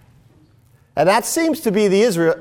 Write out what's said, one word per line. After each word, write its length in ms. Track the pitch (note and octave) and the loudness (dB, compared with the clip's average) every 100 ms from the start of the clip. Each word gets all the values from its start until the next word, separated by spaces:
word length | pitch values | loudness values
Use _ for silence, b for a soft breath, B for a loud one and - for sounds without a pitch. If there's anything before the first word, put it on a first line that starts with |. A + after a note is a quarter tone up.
| b b _ _ _ _ _ _ _ - | b b _ _ _ _ _ _ _ -2
And 120 | D#3+ | 0
that 160 | A3 | 0
seems 360 | A3+ E4 E4 D#4 | 0 -2 -2 -2
to 100 | A3+ | -2
be 160 | G3 G#3 | 0 2
the 160 | G3 | 2
Israel, 320 | A#3 F3 E3 D#3+ | 2 2 0 -2